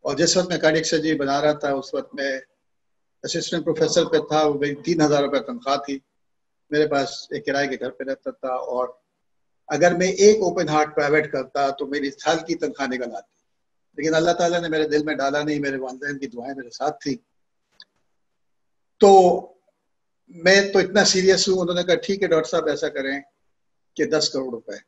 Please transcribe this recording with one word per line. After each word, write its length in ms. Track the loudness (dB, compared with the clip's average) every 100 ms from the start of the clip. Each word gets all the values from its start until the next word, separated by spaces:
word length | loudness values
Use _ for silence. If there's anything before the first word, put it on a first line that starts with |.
| -4
और 100 | 0
जिस 220 | 2 2
वक्त 120 | 0
मैं 100 | 0
cardiac 260 | 2 2 0
surgery 280 | -2 0
बना 260 | -2 0 0
रहा 140 | 0
था, 200 | 0 -2
उस 180 | -4 -4 -8
वक्त 140 | -8 -8
मैं 260 | -6 -6 -12 _ _ _ _ _ _ _
assistant 400 | -8 -6 -4 -4
professor 420 | -2 0 2 2 2
पे 140 | 0
था, 240 | 0 0
वो 160 | 2 0
मेरी 140 | -2
तीन 280 | -4 -2 2
हज़ार 220 | 4 4
रुपये 160 | 2 -2
तनख्वाह 380 | -4 -8 -4 -4
थी, 240 | -4 -10 _ _ _ _ _ _ _
मेरे 160 | 0 2
पास 400 | 0 -2 -6 -10
एक 100 | -8
किराए 240 | -4 -2 -2
के 100 | -4
घर 120 | -8
पे 140 | -8
रहता 280 | -8 -8 -10
था, 180 | -10 -6
और 520 | -6 -4 -4 -6 -8 _ _ _ _ _ _ -8
अगर 260 | 2 2 4
मैं 160 | -2
एक 300 | 6 6 6
open 260 | 2 -2 0
heart 200 | 0 0
private 420 | 0 2 2 0
करता 400 | -6 -6 -2 -2
तो 160 | -2 -6
मेरी 220 | -4 -4
साल 300 | -4 -2 -2
की 160 | -2 -4
तनख्वाह 320 | -4 -4 -6
निकल 240 | -6 -8
आती। 240 | -10 -16 _ _ _ _ _ _ -6
लेकिन 160 | 0
अल्लाह 200 | 2 2
ताला 260 | 2 2 0
ने 100 | -2
मेरे 160 | -2 0
दिल 180 | 0
में 140 | 0 -2
डाला 260 | -2 -2
नहीं, 160 | -2 -2
मेरे 180 | -4 -6
वालिदैन 400 | -8 -10 -10 -8
की 100 | -10
दुआएं 280 | -10 -12 -12
मेरे 140 | -14
साथ 220 | -6 -6
थी। 240 | -6 -8 -8 _ _ _ _ _ _ -20 _ _ _ _ _ _ _ _ _ _ _
तो 120 | 8 10 8 2 -4 _ _ _ _ _ _ _ _
मैं 400 | -2 4 4 4
तो 80 | 0
इतना 240 | 2 2
serious 420 | 2 4 4 4 2
हूँ। 80 | 0
उन्होंने 260 | 0 -2
कहा, 120 | 0 -2
"ठीक 260 | -2 -2
है 60 | 2
डॉक्टर 220 | 0 0
साहब, 200 | -2 -2
ऐसा 180 | -4 -4
करें 360 | -6 -6 -8 -12 _ _ _ _ _ _ -6
कि 80 | -2
दस 240 | 0 -2
करोड़ 220 | -4 -8
रुपए।" 280 | -10 -12 -16